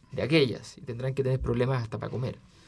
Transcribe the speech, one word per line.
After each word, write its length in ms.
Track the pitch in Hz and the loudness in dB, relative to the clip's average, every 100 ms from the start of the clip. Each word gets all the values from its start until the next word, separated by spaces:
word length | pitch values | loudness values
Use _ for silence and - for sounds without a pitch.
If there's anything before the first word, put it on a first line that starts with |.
| - | -12
de 120 | - | -4
aquellas 560 | 113 156 131 98 - - | 2 4 4 0 -10 -16
y 20 | |
tendrán 320 | - 117 127 | -12 -6 -4
que 100 | 135 | 0
tener 160 | 127 131 | 2 2
problemas 420 | - 120 123 131 | 2 2 2 0
hasta 160 | 113 107 | -2 -6
para 120 | 110 | -6
comer. 280 | 110 127 - - - | -4 -4 -6 -14 -20